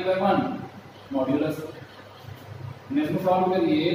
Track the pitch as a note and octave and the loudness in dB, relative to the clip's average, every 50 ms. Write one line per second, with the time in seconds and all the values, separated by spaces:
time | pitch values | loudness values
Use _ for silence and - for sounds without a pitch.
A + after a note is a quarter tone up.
0 | F3 F#3 F#3 F#3+ G3+ G3 F3+ - - - - - - - - - - - - - | 2 0 2 2 4 4 4 4 2 0 -4 -6 -8 -12 -14 -18 -20 -20 -20 -18
1 | - - C#3 C3+ C3 C3+ C#3+ D3 D#3 - - - - - - - - - - - | -12 -4 -2 -2 0 2 2 2 2 0 -2 -4 -8 -10 -12 -14 -16 -18 -20 -20
2 | - - - - - - - - - - - - - - - - - - - - | -20 -20 -20 -18 -18 -18 -16 -16 -16 -16 -16 -14 -14 -14 -14 -14 -8 -2 0 0
3 | - - F3+ F#3 F#3 F#3 F3+ F#3 F#3 F3+ F#3 F3+ E3 D#3 D3+ D3+ D#3+ F3 - | 0 2 0 0 2 4 4 4 4 4 4 4 4 4 4 4 2 2 0